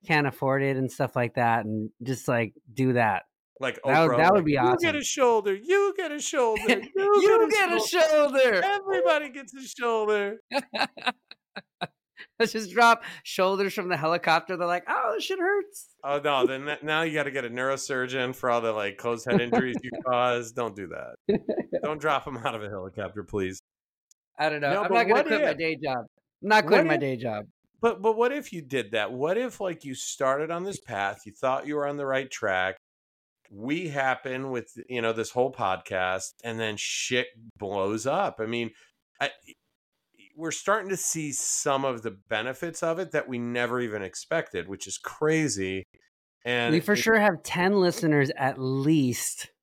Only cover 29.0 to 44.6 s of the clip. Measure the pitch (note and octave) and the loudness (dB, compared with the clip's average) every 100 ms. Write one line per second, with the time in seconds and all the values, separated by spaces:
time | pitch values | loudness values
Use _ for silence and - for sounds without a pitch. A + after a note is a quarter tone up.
29 | G#2 B2 D3 G3+ B3 - F#3+ D#3+ C#3+ B2+ | -2 -2 -2 0 -2 -4 -6 -6 -10 -10
30 | - - C3+ C#3 D#3+ E3+ F#3 G3 - G#2 | -10 -2 0 0 -2 -4 -6 -10 -8 -2
31 | G2 G#2 G#2+ G#2 C3 C3+ C#3 D3 C#3+ D3 | -2 -4 -14 -4 0 0 -2 -4 -2 -4
32 | C#3 C3+ C3+ - G#2+ F#2 F#2 F#2+ _ _ | -2 -2 -4 -4 0 2 0 -4 _ _
33 | _ _ _ _ _ G2+ A#2+ D#3+ F3 C#3 | _ _ _ _ _ -12 -6 -4 -4 -2
34 | C3+ B2+ C3+ C3 C3+ B2 A2 A#2 - B2 | 0 0 -4 -8 -6 -6 -8 -18 -6 -2
35 | A2+ A2+ A2 B2 C3 C3 G2+ F#2 - F#2+ | 0 0 -2 0 0 0 -2 -2 -4 -2
36 | F#2 F#2+ - - A#2+ A2+ A2 G#2 - - | 0 -2 -6 -12 -8 -4 -4 -4 -6 -6
37 | - B2 B2 A2+ A#2 - G2+ G2+ G2 A2 | -2 -2 -2 -10 -20 -10 -6 -2 -2 -2
38 | A#2+ D#3+ - C3+ A2 A#2 A#2 - _ _ | -2 -2 -2 -4 -4 -4 -6 -10 _ _
39 | _ _ C#3 - - - _ _ _ _ | _ _ -6 -6 -20 -20 _ _ _ _
40 | _ _ G2 - E3 D3+ - G#3+ G3 F#3 | _ _ -20 -10 -8 -6 0 0 -2 -6
41 | - E3 D3+ C3 - - D3+ C3+ C3+ A#2+ | -4 -4 -6 -6 -4 -2 0 0 0 -2
42 | A2 G2 _ G#2+ A#2+ C3 E3+ D#3+ E3 E3 | -8 -10 _ -4 -4 -6 -8 -4 -4 -2
43 | F3+ D3+ - B2 A#2+ A#2+ A#2+ B2 A#2+ G#2 | -2 -4 -4 -6 -4 -2 0 -2 -2 -4
44 | F#2+ - - E3 - F#2+ | -8 -10 -4 -4 -2 -8